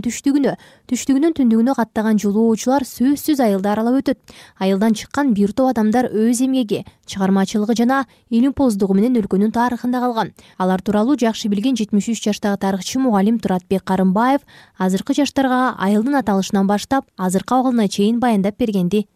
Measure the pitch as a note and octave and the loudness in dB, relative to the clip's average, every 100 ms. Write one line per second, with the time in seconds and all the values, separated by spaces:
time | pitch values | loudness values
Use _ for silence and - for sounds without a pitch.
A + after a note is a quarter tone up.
0 | A#3 - - C#4+ B3 F3+ - - - B3 | 0 -4 0 2 0 -2 -10 -20 -8 -4
1 | - C4+ E4 D#4+ B3 A3+ A#3 C4+ A3 - | 0 2 2 2 2 4 2 0 -2 -2
2 | G#3+ G#3+ G3+ G3+ A3+ A3 - C4+ B3+ - | 0 0 0 2 2 0 0 0 -2 -2
3 | B3 C#4+ - C#4+ A#3 G3 G3+ G#3 A3+ C4 | 0 0 0 0 2 0 0 -2 0 0
4 | C4+ B3+ - - - - F#3+ G3 A3 A3 | 0 -4 -8 -20 -20 -4 -2 2 2 0
5 | - - C#4+ G3+ G3+ - C4 A#3 G#3+ A#3 | -4 -2 0 2 0 2 0 2 0 0
6 | A#3+ G#3 A3+ A#3+ C4 C4 G#3+ G3 - _ | 0 0 0 0 0 -2 -2 -4 -6 _
7 | - G3+ F#3+ G3 F#3+ G#3+ G#3 A3 A#3+ C4+ | -14 -4 0 0 0 -2 -2 0 0 0
8 | C4 _ _ A3+ C4+ - C4+ G3+ G3 F#3+ | -4 _ _ 0 2 2 0 2 0 2
9 | A3+ B3 G3+ F#3+ G#3+ A#3 A#3+ A#3+ B3 B3 | 2 0 0 0 0 0 -2 -2 -4 -2
10 | B3 A3+ G#3 - - - F#3 F#3 - G#3 | -2 -2 -6 -8 -18 -4 0 0 0 0
11 | A3 C#4+ A3+ G#3+ A3 G3+ A#3 A#3+ G#3+ G#3 | 0 0 0 -2 -2 -2 0 -2 0 0
12 | G3 A3 G#3+ G3+ G#3+ G3+ G3 F#3+ - C4 | 0 -2 -4 -2 -2 -2 -2 -4 -4 -2
13 | C4 G3+ G3 A#3 G3+ F#3 - F#3+ - F#3+ | 0 2 2 0 -2 -4 -2 -4 0 0
14 | F#3+ F#3+ B3 C#4 - - - - F#3 F#3+ | 2 2 2 0 -4 -18 -20 -4 -2 -2
15 | - C#4 C#4 - C4+ B3+ B3+ - F#3+ G#3 | -2 0 0 0 0 0 -2 -2 0 0
16 | A3+ C#4+ A3+ G3 F#3+ G3+ G3 G#3 - C#4 | 2 0 0 -2 0 0 0 0 -2 -4
17 | - - F#3 F#3 - B3+ B3+ A#3+ G3 - | -4 -6 -2 -2 0 0 2 0 0 0
18 | G3+ A#3 A#3+ G#3 F#3+ G#3 A#3+ G3+ F3 G#3 | 0 0 0 2 0 -2 -2 0 0 0
19 | G3+ | -4